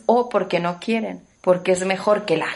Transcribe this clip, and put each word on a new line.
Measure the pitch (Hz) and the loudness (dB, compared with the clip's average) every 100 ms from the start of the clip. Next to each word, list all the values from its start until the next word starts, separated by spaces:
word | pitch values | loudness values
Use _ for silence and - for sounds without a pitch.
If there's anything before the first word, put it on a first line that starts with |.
| - | 2
o | 233 240 | 2 2
porque | 208 185 175 | -2 0 -2
no | 175 175 | -2 -4
quieren, | - 226 104 90 - _ | -4 -4 -4 -10 -16 _
porque | 185 175 185 | 0 2 2
es | 180 | 0
mejor | 185 190 - 208 | 0 0 2 0
que | - 160 | 0 -2
la | - | -2